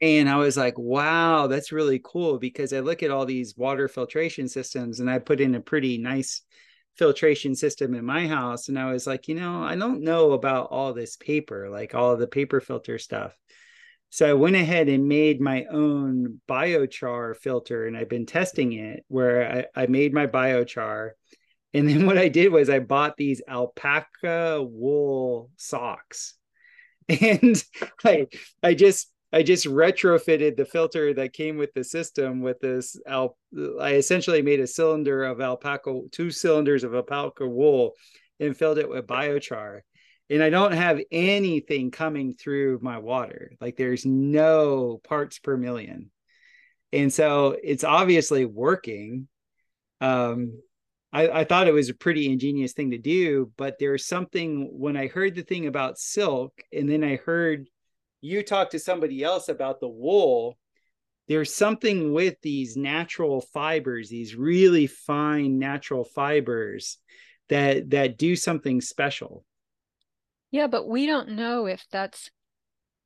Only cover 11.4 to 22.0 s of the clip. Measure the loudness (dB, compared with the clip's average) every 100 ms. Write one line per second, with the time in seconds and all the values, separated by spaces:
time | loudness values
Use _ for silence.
11.4 | -4 -10 -10 -10 -6 0 2 2 0 -2
12.4 | 0 -2 -2 -8 -8 -10 -8 -8 -8 -14
13.4 | _ _ _ _ -20 _ _ 2 4 6
14.4 | 4 4 4 2 2 2 2 4 4 2
15.4 | 0 -2 -4 0 0 0 -2 -2 -4 -6
16.4 | -6 -2 0 2 0 -4 -8 -6 -8 -6
17.4 | -4 -4 -4 -6 -6 -6 -6 -6 -4 -2
18.4 | -2 -2 -2 -4 -10 -14 -6 0 2 2
19.4 | 0 -4 -6 -4 0 2 2 2 0 2
20.4 | 2 2 0 -4 -6 -6 -10 -14 _ _
21.4 | _ _ _ 0 4 4